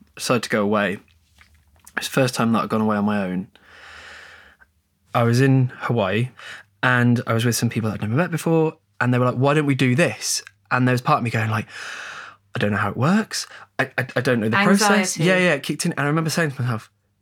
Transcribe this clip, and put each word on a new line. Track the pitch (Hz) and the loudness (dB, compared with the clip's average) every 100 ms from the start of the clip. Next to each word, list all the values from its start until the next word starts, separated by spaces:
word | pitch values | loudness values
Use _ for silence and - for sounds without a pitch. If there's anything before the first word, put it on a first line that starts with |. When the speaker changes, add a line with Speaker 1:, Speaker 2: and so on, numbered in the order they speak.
| _ - | _ -8
Speaker 1:
decided | - 123 | -2 -2
to | - | 0
go | 110 | 0
away. | 101 104 101 - - _ _ _ _ _ _ _ - - | 0 0 0 -4 -12 _ _ _ _ _ _ _ -14 -8
It's | - | -4
the | |
first | - 127 | 0 0
time | - 117 | 0 0
that | 110 | 0
I've | 104 | 0
gone | 110 | 0
away | 110 104 | 0 0
on | |
my | 104 104 | 0 0
own. | 95 92 - _ _ - - - - - - - - _ _ _ _ _ _ | -2 -4 -6 _ _ -20 -20 -20 -20 -20 -20 -20 -20 _ _ _ _ _ _
I | 127 | 0
was | 117 120 | 2 4
in | 135 135 127 - | 4 4 2 -2
Hawaii | - 117 95 104 127 - - - - _ | -4 -2 0 0 -2 -8 -20 -20 -20 _
and | 127 123 120 120 - | 2 4 4 2 0
I | |
was | 117 | 0
with | 120 | 0
some | 113 117 | 0 -2
people | 117 110 | -2 -4
that | |
I'd | 101 | -4
never | 107 123 | -2 -2
met | 175 | -2
before, | 160 - 160 156 - _ - | -4 0 0 0 -4 _ -4
and | 123 | 0
they | 123 | 2
were | |
like, | 123 120 | 2 2
"Why | 139 | 2
don't | 151 143 | 2 2
we | 135 | 2
do | 131 | 2
this?" | 123 156 107 - - - - - | 2 0 -2 -6 -6 -8 -18 -4
And | 127 127 | 0 2
there | |
was | 123 | 2
part | 139 143 | 0 0
of | |
me | 117 | 0
going | 113 110 | -2 -2
like, | 110 - - - - - - - - _ | -2 -4 -12 -14 -14 -14 -16 -18 -20 _
"I | - | -4
don't | 104 | 0
know | 101 | 0
how | 98 | -2
it | 98 | 0
works. | 139 208 214 - - - - - | 2 2 0 -6 -10 -16 -10 -6
I, | 131 - | -4 -4
I, | 127 127 | -4 -2
I | |
don't | 127 120 | 0 2
know | 107 | 2
the | 196 | 2
process." | 202 202 208 208 185 - | 4 4 4 2 0 0
Speaker 2:
Anxiety. | |
Speaker 1:
Yeah, | 165 185 | 2 4
yeah, | 180 | 2
it | 143 | 0
kicked | - 147 175 | -2 -4 -4
in. | |
And | 143 | -2
I | 143 | 0
remember | 156 160 | 0 0
saying | 175 160 | -2 -2
to | 127 | -2
myself, | 123 110 - _ _ _ | -4 -4 -8 _ _ _